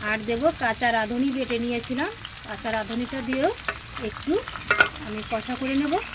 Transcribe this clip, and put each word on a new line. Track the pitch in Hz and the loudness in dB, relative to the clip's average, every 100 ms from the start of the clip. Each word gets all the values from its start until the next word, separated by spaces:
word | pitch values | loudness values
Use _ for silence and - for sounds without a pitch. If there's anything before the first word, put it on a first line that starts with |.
| 214 | 0
আর | 220 214 | 0 0
দেবো | 233 302 320 | 4 4 4
কাঁচা | 247 220 240 226 | 0 2 4 4
রাঁধুনি | 214 240 277 262 | 2 2 2 2
বেটে | 233 233 240 | 0 0 0
নিয়েছিলাম, | 240 233 254 330 453 - - - | -2 -2 -2 -2 -4 -10 -10 -8
কাঁচা | 202 233 220 | -6 -2 -2
রাঁধুনিটা | 208 226 247 269 240 | 0 -2 -2 -4 -2
দিয়েও | 262 311 466 - - - - 220 | 2 2 0 -6 -6 -10 -6 -6
একটু | - - 370 - - - - - - 214 | -4 0 0 0 -8 -2 4 4 2 -6
আমি | 214 214 | -6 -2
কষা | 226 220 247 | -4 -2 -2
করে | 262 269 | 0 2
নেব। | 285 349 - | 4 2 0